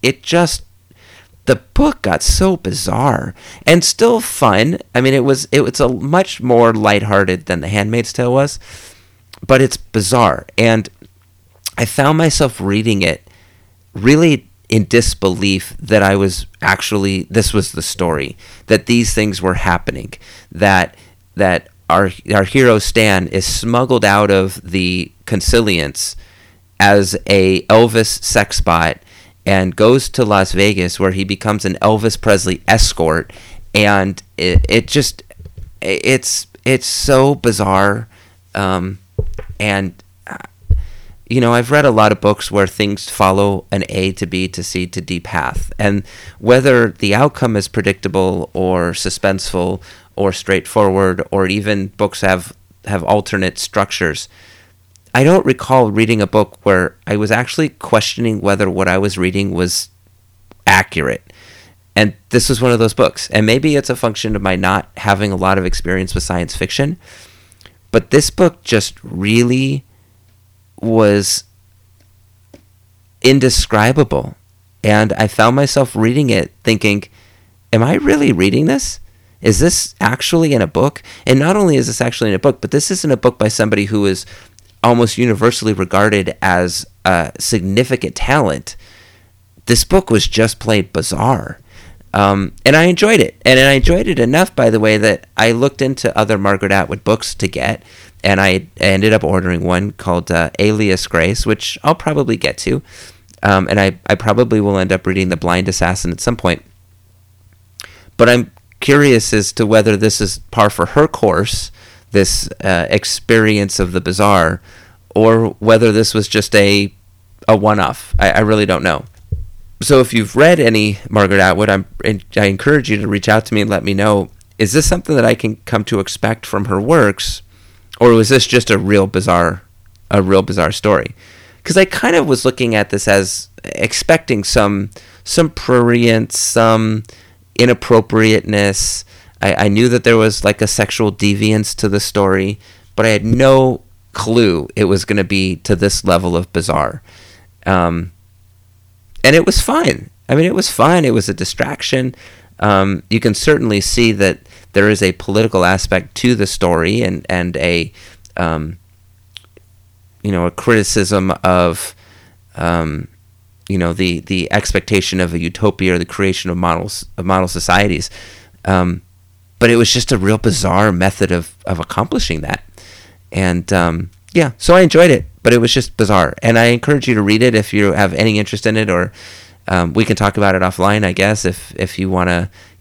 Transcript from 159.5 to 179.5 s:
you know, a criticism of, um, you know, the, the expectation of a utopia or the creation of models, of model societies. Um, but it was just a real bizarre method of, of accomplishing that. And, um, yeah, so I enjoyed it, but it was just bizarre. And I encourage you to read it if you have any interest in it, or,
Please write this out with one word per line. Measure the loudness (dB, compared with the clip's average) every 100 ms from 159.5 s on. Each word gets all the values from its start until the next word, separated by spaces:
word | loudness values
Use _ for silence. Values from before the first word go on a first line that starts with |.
| _ _ _ _ _ _ _
you | -4
know, | -2 -4
a |
criticism | -4 0 2 2 0 0 0 -2 -2
of, | 2 2 2 -2 -10 -16 _ _ _ _ _ -6
um, | -4 -2 -4 -8 -12 _ _ _ _ _ -8
you | -4
know, | -4
the, | -2 -2 -2
the | -4 -6 -2
expectation | -4 -2 -4 0 -2 0 -2
of | -2
a | -4
utopia | -6 -2 -2 0 -2 -2
or |
the | -4
creation | -4 -4 -4 -6
of | -2
models, | -2 -2 -6 -12 -14 -8
of | -2
model | 0 -2
societies. | -4 0 2 2 -2 -6 -14 -20 -20 -20 _ -2
Um, | 0 0 -4 -10 _ _ _ _ -2
but | 2
it | 4
was | 2
just | 0 -2
a | 0
real | 0 0
bizarre | 0 -2 0 2 2
method | 2 -2 -2 -2
of, | -2 -6 -10 -8
of | -6
accomplishing | -6 -6 -4 -2 -4 -6
that. | -6 -8 -10 -20 -20 -20 -20 _ -10
And, | -4 -2 -2 0
um, | 0 0 -2 -8 -16 _
yeah, | -2 -2 -2
so | 4 4
I |
enjoyed | 6 6 6
it, | 4 -2 -4
but | 2
it | 2
was | 2
just | 0 -2 -2
bizarre. | 2 2 2 -2
And | 0 2
I | 2
encourage | 2 0 0 0
you | 0
to |
read | 2 2
it | 2 0
if | 0
you | 0 0
have | 2 0
any | 0 0 0
interest | -4 -4 -2
in | -2
it, | 0
or, | -2 -2 -8 -20 -20 -20